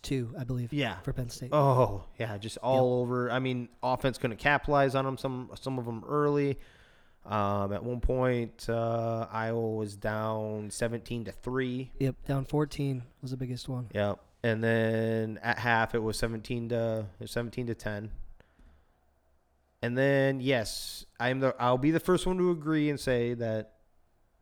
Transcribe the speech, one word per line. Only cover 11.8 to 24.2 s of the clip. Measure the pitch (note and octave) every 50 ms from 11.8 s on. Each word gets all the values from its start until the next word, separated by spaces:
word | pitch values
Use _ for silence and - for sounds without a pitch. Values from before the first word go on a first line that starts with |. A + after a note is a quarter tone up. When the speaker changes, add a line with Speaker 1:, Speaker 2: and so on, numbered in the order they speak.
| C3+ B2 - -
Speaker 1:
Yep, | C3+ C3 B2 - -
down | - C3+ C3+ C3
fourteen | - - D3 D3+ D3 - - C#3+ C#3 C3+ B2+ A#2+ - - _ -
was | B2+
the | C3 B2+
biggest | B2+ B2 B2+ B2 -
one. | - C3 B2 B2 G#2 -
Speaker 2:
Yep. | G#2 G2+ G#2 G2 - - _ _ _ -
And | A#2 A2+ A2 A2+
then | A2+ A2+ A2+ A2+ A2+ A2+ A2 A2+ A2+ A2+ A2+ A2 A2 A2 D#2 F#2
at | A2+ A2+ -
half, | G#2+ B2 A#2 A2+ A2+ A2 -
it | A#2 A2
was | A2 G#2 -
seventeen | A#2+ A2+ A#2 A2 G#2 - B2 A#2+ A#2 A2+
to, | A#2+ A#2 A#2 A2+ A2 A2 G#2+ F#2+ - - A2+
seventeen | G#2+ - A#2+ A#2+ A#2 - B2+ B2 A#2
to | A2+
ten. | - - G#2+ G#2 G#2 A2 A2 - - - - - - - _ _ _ - - - - _ _ _ _ _ _ _ _ _ _ _ _ _ _ _ _ _ _ _ _ -
And | A#2+ A#2+ B2+
then, | C3+ C#3 C#3 C#3 C3+ C3+ C3+ C3
yes, | B2 C3+ C3+ A#2+ G#2+ - - - - - - - - - _ -
I | A#2+ B2+
am | C3 C3+
the, | C3 C3 A#2+ -
I'll | A#2+ B2 B2+ B2+
be | C3+ D3+
the | D#3+ D#3+
first | - - F3+ E3+ -
one | F#3+ F#3 F#3
to | F3+ F3+
agree | F3 D#3+ D3 D#3 D#3 D3+ D3 D3+
and | C#3+ B2+
say | - C#3 B2+ A#2+ A#2+ A#2+ B2
that, | A#2 A#2 A2+ A2 A2 G#2+ - _ _ _ _ _ _ _ _ _ _